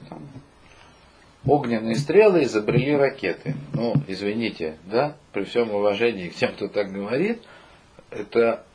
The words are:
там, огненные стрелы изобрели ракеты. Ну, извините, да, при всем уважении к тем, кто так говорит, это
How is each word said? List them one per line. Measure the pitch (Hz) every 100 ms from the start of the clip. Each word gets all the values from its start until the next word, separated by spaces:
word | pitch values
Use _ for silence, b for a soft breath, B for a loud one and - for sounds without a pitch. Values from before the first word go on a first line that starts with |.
| -
там, | 160 147 135 - _ b b b b b b - _
огненные | - 143 123 113 113 113
стрелы | 147 175 214 175
изобрели | 127 110 107 - 135 147
ракеты. | 135 - 92 85 - 147 -
Ну, | - 117 110 -
извините, | 95 101 110 110 - 78 78
да, | 90 113 147 147 _
при | 104
всем | 95 120 113
уважении | 101 104 101 117 101 87
к |
тем, | - 113
кто | - 101
так | - 95
говорит, | 98 101 127 202 233 - B B B B B -
это | - 101 117 117 107 -